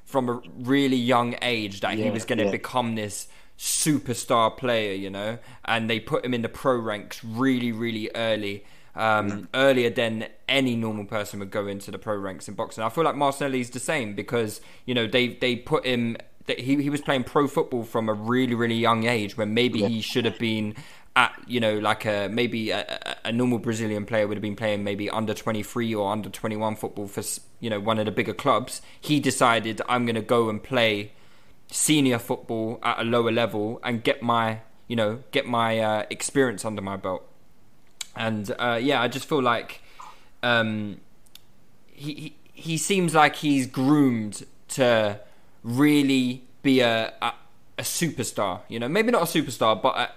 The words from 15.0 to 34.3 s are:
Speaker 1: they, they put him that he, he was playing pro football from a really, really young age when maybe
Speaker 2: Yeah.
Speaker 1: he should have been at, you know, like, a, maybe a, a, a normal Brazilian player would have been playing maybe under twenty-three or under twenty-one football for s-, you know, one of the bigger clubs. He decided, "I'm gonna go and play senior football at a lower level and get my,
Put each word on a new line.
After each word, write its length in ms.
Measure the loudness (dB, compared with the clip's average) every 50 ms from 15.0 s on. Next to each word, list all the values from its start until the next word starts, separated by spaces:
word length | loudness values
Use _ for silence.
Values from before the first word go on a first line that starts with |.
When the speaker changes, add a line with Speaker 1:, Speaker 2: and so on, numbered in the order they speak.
| 2 4
Speaker 1:
they, 220 | 4 4 4 2
they 260 | 2 0 0 0 0
put 300 | 0 -2 0 0 0 2
him 320 | 2 0 0 0 0 -2 -6 -10 -16 -20 -10 -6 -6
that 120 | -4 -2
he, 220 | 0 2 2 2
he 80 | 2 2
was 120 | -2 -2
playing 220 | 0 0 0 0 0
pro 220 | 0 2 2 2 2
football 360 | 2 0 0 0 0 -4 -4
from 260 | -2 -2 -2 0 0
a 40 | -2
really, 420 | -2 0 2 2 2 2 2 2
really 200 | 2 2 2 2
young 300 | 2 4 4 4 4 4
age 320 | 2 2 0 0 -2 -4 -2
when 160 | -2 0 2
maybe 260 | 2 2 2 2 2
Speaker 2:
Yeah. 80 | 0 0
Speaker 1:
he 140 | 0 -2
should 240 | -4 -4 -2 0 0
have 140 | 0 -2 -2
been 360 | -2 -2 0 -2 -2 -4 -6 -10 -14 -18 -20 -20 -12 0 2
at, 180 | 4 4 4 2 -4 -10
you 140 | -6 -2 0
know, 180 | 2 2 2 2
like, 260 | 2 2 0 0 0
a, 240 | -2 0 0 -2 -2
maybe 380 | 0 0 0 0 0 -2 -2 -2
a, 100 | -2 -2 -4 -4 -8 -8 -8 -8 -10 -8 -6
a, 20 | -2
a 20 |
normal 280 | 0 2 2 2 2 0
Brazilian 460 | 0 -2 -2 -2 -2 -2 -2 -4 -4
player 220 | -2 0 0 2 0
would 100 | 0 -4
have 40 |
been 140 | -4 -6 -4
playing 280 | -2 -2 -2 -2 -2 -2
maybe 260 | -4 -4 -4 -4 -4
under 240 | -2 -2 -2 -2 -2
twenty-three 600 | -4 -4 -4 -4 -4 -4 -4 -4 -2 -2 0 0
or 160 | 0 0 0
under 180 | 0 -2 -4 -6
twenty-one 460 | -8 -6 -6 -4 -4 -2 -2 -2 -2 -4
football 300 | -6 -8 -8 -8 -10 -8
for 120 | -8 -6
s-, 220 | -6 -6 -6 -8 -10 -16 -14 -10
you 100 | -6 -4
know, 100 | -4 -2
one 180 | 0 0 0 2
of 60 | 0
the 60 | 0
bigger 220 | 0 0 -2 -2 -2
clubs. 480 | -2 2 2 2 2 2 -2 -8 -12 -14 -16 -18 -10
He 200 | -2 0 0 2
decided, 600 | 2 2 2 4 4 4 4 4 2 -2 -4 -4 -2 0
"I'm 160 | 0 0 0
gonna 160 | 0 -2 -2
go 280 | 0 2 2 2 4 2
and 140 | 0 -4 -6
play 480 | -2 2 2 4 4 2 0 -4 -8 -12 -20 -20 -20 -20 -20 -20 -20 -20 -20 -16 -10
senior 480 | -4 -2 2 4 4 6 6 4 2 2
football 640 | 0 -2 -4 -4 -6 -6 -4 -4 -4 -4 -4 -4
at 180 | -2 -2 -2 0
a 40 | 0
lower 280 | 0 2 2 2 2
level 480 | 2 2 0 0 0 -2 -4 -4 -4 -6 -4
and 200 | -4 -4 -2 0
get 200 | 0 0 0 0
my, 360 | 0